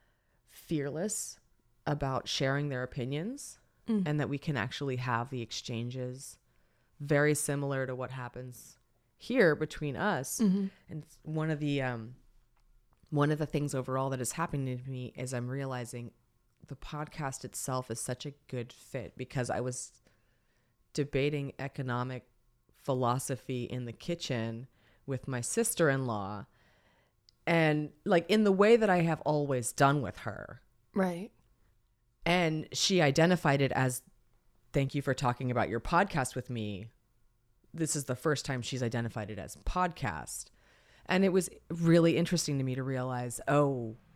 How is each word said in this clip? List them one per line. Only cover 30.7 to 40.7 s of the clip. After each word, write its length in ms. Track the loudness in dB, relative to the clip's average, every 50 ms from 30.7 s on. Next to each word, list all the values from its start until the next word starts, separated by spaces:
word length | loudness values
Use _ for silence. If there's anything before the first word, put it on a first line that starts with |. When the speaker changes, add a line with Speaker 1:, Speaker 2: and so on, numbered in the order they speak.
| _ _ _ _ -2
Speaker 2:
Right. 380 | 0 0 0 -2 -6 -10 -12 _ _ _ _ _ _ _ _ _ _ _ _ _ _ _ _ _ _ 0
Speaker 1:
And 420 | 2 4 4 4 2 0 -2 -4 -6
she 300 | -4 0 2 4 4 6
identified 600 | 6 6 6 6 6 6 6 4 4 4 4 4
it 100 | 4 2 2
as, 280 | 2 2 2 0 -2 -8 _ -20 _ _ _ _ _ _ _ _ _ _ _ 0
"Thank 220 | 0 0 0 0
you 60 | -2
for 120 | 0 0 0
talking 380 | 0 0 0 0 0 -2 0
about 180 | 2 2 2 2
your 100 | 0 -2
podcast 560 | -2 2 2 4 4 2 2 -2 -2 -2 -4
with 140 | -8 -8 -6
me." 380 | -6 -6 -4 -6 -6 -8 -10 -14 -18 _ _ _ _ _ _ _ _ _ _ _ _ _ _ _ -6
This 220 | -4 -2 -2 -2
is 100 | -2 -4
the 100 | -4 -4
first 300 | -2 0 0 0 0 -2
time 160 | -4 -4 -4
she's 200 | -4 -4 -4 -2
identified 480 | -2 -2 0 -2 -4 -4 -4 -6 -8 -8
it 80 | -8 -10
as 200 | -10 -12 -12 -6
podcast. 880 | -4 -2 0 0 0 0 -2 -4 -4 -4 -4 -6 -8 -10 -12 -12 -14 -16 _ _ _ _